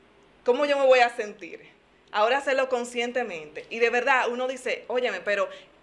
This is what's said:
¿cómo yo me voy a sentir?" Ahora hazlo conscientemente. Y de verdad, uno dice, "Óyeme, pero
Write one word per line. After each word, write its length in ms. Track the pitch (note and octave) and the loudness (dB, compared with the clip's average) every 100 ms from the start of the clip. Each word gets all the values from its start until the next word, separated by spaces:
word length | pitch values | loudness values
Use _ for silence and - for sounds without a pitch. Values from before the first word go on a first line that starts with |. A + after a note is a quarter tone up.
| _ _ _ _ | _ _ _ _
¿cómo 200 | - B3 D4 | 0 2 4
yo 120 | C#4 | 4
me 80 | C4+ | 6
voy 140 | B3+ | 6
a 100 | A#3+ | 6
sentir?" 500 | A#3+ G#3+ G3 E3 - - _ _ _ _ | 2 -10 -12 -18 -18 -20 _ _ _ _
Ahora 260 | G#3 G#3+ C4+ | 0 2 2
hazlo 300 | C#4 C4+ C4 | 0 -2 0
conscientemente. 960 | B3 A#3+ A#3+ A#3+ B3 A#3 E3+ D3+ - - | -2 -4 -6 -4 -4 -6 -8 -14 -16 -12
Y 120 | A3 | -2
de 100 | A#3 | 0
verdad, 380 | A#3+ A#3+ C4 A3+ | 2 2 2 0
uno 160 | A#3+ B3+ | -2 -6
dice, 380 | C4 A#3+ F#3 - | -6 -6 -8 -4
"Óyeme, 340 | D#3+ G#3+ F#3 | -2 -2 -4
pero 280 | F3 G3+ F#3+ - - _ | -2 -2 -2 -6 -20 _